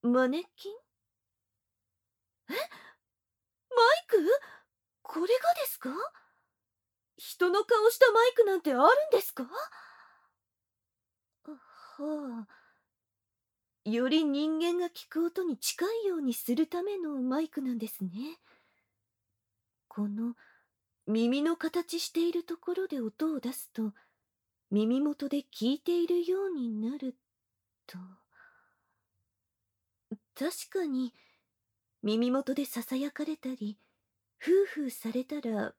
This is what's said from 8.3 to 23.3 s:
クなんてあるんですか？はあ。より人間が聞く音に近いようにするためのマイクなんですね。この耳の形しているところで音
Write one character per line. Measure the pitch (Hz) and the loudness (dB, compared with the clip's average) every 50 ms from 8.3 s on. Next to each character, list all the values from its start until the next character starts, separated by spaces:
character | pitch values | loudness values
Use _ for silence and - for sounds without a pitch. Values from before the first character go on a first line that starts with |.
| 494 | 6
ク | - 453 | 6 4
な | 403 381 | 4 4
ん | 359 | 0
て | - 302 262 | 0 0 4
あ | |
る | 247 277 | 6 8
ん | 349 508 571 622 622 | 8 8 6 4 2
で | - 453 | 2 2
す | - - - | 2 -2 -8
か？ | - 254 247 339 494 605 - - - - - - - - - - _ _ _ _ _ _ _ _ _ _ _ _ _ _ _ _ _ _ _ _ _ _ _ _ _ _ | -10 -10 -10 -8 -10 -10 -10 -12 -20 -20 -20 -20 -20 -20 -20 -20 _ _ _ _ _ _ _ _ _ _ _ _ _ _ _ _ _ _ _ _ _ _ _ _ _ _
は | - 302 254 - _ - - - - - - 285 302 302 302 294 262 233 233 214 | -18 -18 -18 -20 _ -20 -20 -20 -20 -12 -8 -6 -4 -4 -4 -6 -8 -8 -10 -10
あ。 | _ - - _ _ _ _ _ _ _ _ _ _ _ _ _ _ _ _ _ _ _ _ _ _ _ _ _ | _ -18 -20 _ _ _ _ _ _ _ _ _ _ _ _ _ _ _ _ _ _ _ _ _ _ _ _ _
よ | 208 220 233 247 262 | -2 0 0 2 2
り | 302 320 320 | 2 2 2
人 | 294 277 285 302 311 320 320 | 2 0 0 0 0 0 0
間 | 330 339 339 349 | 0 0 0 0
が | 349 349 | -2 -4
聞 | _ - - | _ -10 -18
く | _ - 311 339 | _ -4 -2 -2
音 | 339 339 381 370 | -2 -2 -4 -4
に | 339 262 | -4 -4
近 | - - - - - 349 392 453 453 440 | -4 -4 -8 -4 -2 -4 -2 -2 -2 -2
い | |
よ | 392 359 | -2 -2
う | 330 | -2
に | 285 254 233 | -2 -2 -4
す | - - - 247 | -4 -2 -2 0
る | 233 320 | 0 0
た | - - 349 359 | -2 -2 -6 -4
め | 415 403 381 | -4 -4 -6
の | 339 311 294 269 | -6 -6 -4 -4
マ | 247 254 254 294 | -2 -2 -2 -2
イ | 320 311 | -2 -4
ク | - 294 | -4 -6
な | 269 254 247 | -4 -4 -4
ん | |
で | 226 220 | -4 -6
す | 220 - - 190 | -8 -8 -8 -8
ね。 | 185 170 208 254 302 330 _ _ _ _ _ _ _ _ _ _ _ _ _ _ _ _ _ _ _ _ _ _ _ _ _ _ _ _ _ _ | -8 -6 -8 -10 -10 -12 _ _ _ _ _ _ _ _ _ _ _ _ _ _ _ _ _ _ _ _ _ _ _ _ _ _ _ _ _ _
こ | _ - - 208 | _ -6 -4 -4
の | 208 202 214 226 240 233 _ - _ _ _ _ _ _ _ _ _ _ _ _ | -4 -2 -4 -4 -4 -6 _ -16 _ _ _ _ _ _ _ _ _ _ _ _
耳 | - 214 226 233 233 254 277 | -2 0 2 2 2 2 2
の | 294 330 339 | 0 0 0
形 | 320 - 320 - 349 339 - - 339 | -2 -4 -4 -2 -4 -4 -4 -6 -6
し | - - | -6 -4
て | - 330 330 | -2 0 0
い | 349 | 0
る | 339 349 339 | 0 -2 -4
と | - 339 | -6 -10
こ | - - - 359 | -8 -6 -4 -4
ろ | 370 381 | -2 -2
で | 370 311 269 | -4 -4 -4
音 | 233 220 - _ 311 320 | -4 -4 -4 _ -2 -2